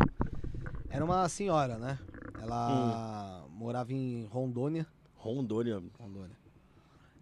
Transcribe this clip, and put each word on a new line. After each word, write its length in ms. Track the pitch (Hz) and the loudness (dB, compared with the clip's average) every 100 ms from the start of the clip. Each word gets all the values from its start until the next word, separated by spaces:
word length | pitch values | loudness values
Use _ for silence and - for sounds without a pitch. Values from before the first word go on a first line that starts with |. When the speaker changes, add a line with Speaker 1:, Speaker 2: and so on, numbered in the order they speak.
| - - - - - - - - - | 10 8 0 0 -4 -4 -6 -6 -4
Speaker 1:
Era 160 | 135 | 0
uma 240 | 156 180 180 | 4 4 4
senhora, 500 | - 202 160 131 113 | 2 2 4 4 0
né? 200 | 120 135 - - - - | -4 -4 -6 -12 -12 -8
Ela 1040 | 113 117 117 127 120 113 113 107 98 92 | -4 0 2 4 4 2 -2 -6 -8 -10
Speaker 2:
Hum. 40 | 69 | -14
Speaker 1:
morava 420 | 87 117 120 120 | -8 -4 -2 -2
em 340 | 135 131 120 110 | -2 -2 -4 -4
Rondônia. 600 | 123 131 120 139 165 160 - - - | -2 0 0 0 0 -4 -8 -20 -8
Speaker 2:
Rondônia. 680 | 110 131 123 107 120 104 87 - | -4 -2 0 2 2 0 -6 -12
Speaker 1:
Rondônia. 380 | 101 98 92 110 - - - - - - - - | -12 -12 -12 -16 -20 -20 -20 -20 -20 -20 -20 -14